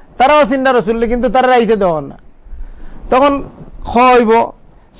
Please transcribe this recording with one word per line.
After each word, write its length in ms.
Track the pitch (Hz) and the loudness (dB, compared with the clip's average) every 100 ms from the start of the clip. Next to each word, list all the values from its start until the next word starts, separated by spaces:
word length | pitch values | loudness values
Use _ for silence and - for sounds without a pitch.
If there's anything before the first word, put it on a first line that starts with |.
| - - | -16 0
তারাও 280 | 254 302 247 | 2 4 2
চিন্তা 280 | 262 262 | 0 0
রসুল্লে, 340 | 247 180 220 220 | 0 0 -2 -2
কিন্তু 220 | 247 247 | -2 0
তারা 240 | 254 254 | 0 2
আইতে 220 | 254 220 220 | 2 2 0
দেওয়া 200 | 190 160 | 0 -2
হল 100 | 139 | -8
না। 120 | 104 - - - - - - - - - | -18 -20 -20 -18 -16 -16 -16 -18 -16 -2
তখন 340 | 262 285 277 - - - - - | 0 2 0 -8 -18 -20 -18 -6
খ 120 | 233 | 0
হইব 540 | 254 247 226 226 226 - - - _ - | 4 4 4 2 0 -8 -20 -20 _ -6